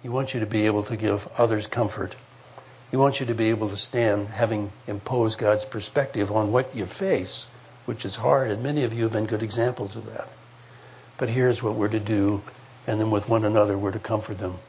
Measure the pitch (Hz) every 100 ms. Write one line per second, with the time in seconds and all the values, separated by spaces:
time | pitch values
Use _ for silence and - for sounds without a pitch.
0 | 123 123 135 123 107 110 107 104 104 113
1 | 107 101 - - 120 107 101 - 110 -
2 | 92 - - - - - - - - 131
3 | 139 135 123 113 110 110 107 98 - 127
4 | 117 101 101 104 117 107 101 - - 101
5 | - 123 117 107 110 107 104 110 101 -
6 | 135 - 101 104 104 120 131 123 92 -
7 | 190 165 92 - - - - - - 113
8 | 101 98 120 139 127 104 127 147 123 113
9 | 113 110 107 110 110 104 120 123 101 110
10 | 107 - - - - - - - - -
11 | - - 113 120 127 113 113 113 104 110
12 | 101 107 101 101 - - - - - 110
13 | 110 107 101 113 107 107 104 98 101 104
14 | - 110 - 101 95 90